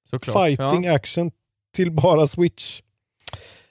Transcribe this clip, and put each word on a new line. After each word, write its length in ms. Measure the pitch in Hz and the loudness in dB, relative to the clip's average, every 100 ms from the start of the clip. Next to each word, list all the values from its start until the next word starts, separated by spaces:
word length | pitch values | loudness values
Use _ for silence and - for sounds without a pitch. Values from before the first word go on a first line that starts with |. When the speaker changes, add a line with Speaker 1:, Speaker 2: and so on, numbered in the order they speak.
| _ | _
Speaker 1:
Såklart, 260 | 127 - 202 175 | -10 -2 2 2
Speaker 2:
Fighting 380 | 135 135 175 | 2 0 -2
Speaker 1:
ja. 80 | 180 | 0
Speaker 2:
action 360 | 151 - - 170 - _ _ _ | -2 -2 -4 -4 -6 _ _ _
till 160 | - 175 | -2 0
bara 360 | 160 175 156 147 | 2 4 4 2
Switch. 540 | - 175 - - - _ _ _ _ - - - - _ | 2 -2 -2 -14 -14 _ _ _ _ -18 -18 -20 -20 _